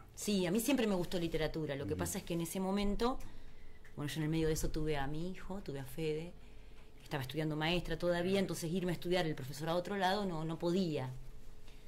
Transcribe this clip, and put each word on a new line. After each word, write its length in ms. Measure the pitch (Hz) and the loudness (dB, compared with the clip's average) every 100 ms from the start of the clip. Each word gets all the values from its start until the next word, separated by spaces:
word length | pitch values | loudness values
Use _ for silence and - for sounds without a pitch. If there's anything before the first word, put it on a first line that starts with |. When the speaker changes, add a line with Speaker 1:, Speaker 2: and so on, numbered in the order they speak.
| - - | -14 -8
Speaker 1:
Sí, 300 | - 202 175 | -2 2 2
a 60 | |
mí 80 | 214 | 2
siempre 260 | 226 269 220 | 4 4 4
me 80 | 185 | 2
gustó 240 | 170 180 | 0 0
literatura. 560 | 165 156 151 160 147 135 | 0 0 0 0 -2 -2
Lo 100 | 101 | -2
que 60 | |
Speaker 2:
Ujú. 60 | - | -2
Speaker 1:
pasa 200 | 170 196 | 0 -2
es 40 | |
que 100 | - 170 | -2 -2
en 60 | |
ese 180 | 165 190 | 0 0
momento, 580 | 190 202 202 202 233 269 - - - - - - - - | 0 2 2 4 2 2 -4 -6 -8 -8 -8 -10 -10 -6
bueno, 120 | 143 | -4
yo 80 | 151 | 0
en 40 | |
el 60 | 151 | 2
medio 180 | 160 156 | 2 2
de 60 | |
eso 160 | 156 - | 2 2
tuve 240 | 160 156 143 | 2 2 2
a 100 | 139 | 0
mi 220 | 151 175 | 0 -2
hijo, 300 | 185 - 196 | -4 -6 -6
tuve 200 | 202 139 | -4 -6
a 40 | 131 | -6
Fede, 460 | 147 160 151 175 - - - - - - - | -2 0 0 -4 -10 -14 -14 -12 -14 -14 -14
estaba 180 | - 147 | -6 -4
estudiando 340 | 127 147 156 151 | -2 0 0 2
maestra 400 | 156 180 - 156 | 2 2 2 0
todavía, 400 | 175 175 180 196 | 2 2 4 4
entonces 320 | 190 160 165 | 2 0 0
irme 200 | 180 180 | 0 2
a 40 | 160 | 0
estudiar 300 | 175 180 165 | 2 4 4
el 80 | 151 | 0
profesorado 420 | 131 135 165 175 | -4 -2 2 2
a 40 | |
otro 160 | 180 202 | 2 2
lado 280 | 185 208 196 | 4 4 2
no, 200 | 160 160 | 0 -2
no 120 | 160 | 0
podía. 540 | 170 185 175 143 127 127 - - - - - - | 2 4 4 2 -2 -6 -8 -8 -8 -8 -10 -10